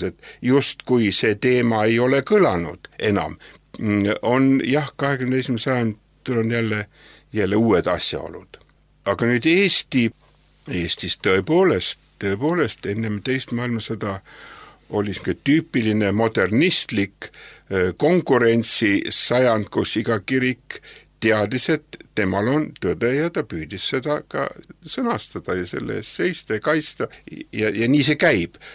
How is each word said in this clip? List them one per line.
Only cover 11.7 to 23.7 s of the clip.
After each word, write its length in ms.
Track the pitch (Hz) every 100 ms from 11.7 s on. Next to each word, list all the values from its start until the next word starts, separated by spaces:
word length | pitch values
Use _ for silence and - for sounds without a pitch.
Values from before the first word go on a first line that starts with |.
| 101 - - _ _
tõepoolest 600 | 101 101 143 175 120 - 95
ennem 320 | 104 110 104
teist 300 | 131 131 -
maailmasõda 680 | 120 120 117 - 110 104 98 - - - - - - _
oli 180 | 104 101
niisugune 240 | 95 - 87
tüüpiline 680 | 131 156 156 131 110 107 101 104
modernistlik, 1120 | 113 113 92 113 180 - - 208 98 - -
äh, 640 | - - - _ 95 90 90
konkurentsisajand, 1700 | 151 180 - 123 117 117 110 - 107 98 - - - 123 127 110 101
kus 300 | 107 98 107
iga 200 | 113 110
kirik 600 | - 131 127 123 _ - - - _ _
teadis, 500 | 110 107 104 123 -
et 280 | 151 - - - -
temal 340 | 95 95 110
on 160 | 147 151 -
tõde 300 | 95 85 117 139
ja 140 | 170
ta 100 | 165 123
püüdis 380 | 82 76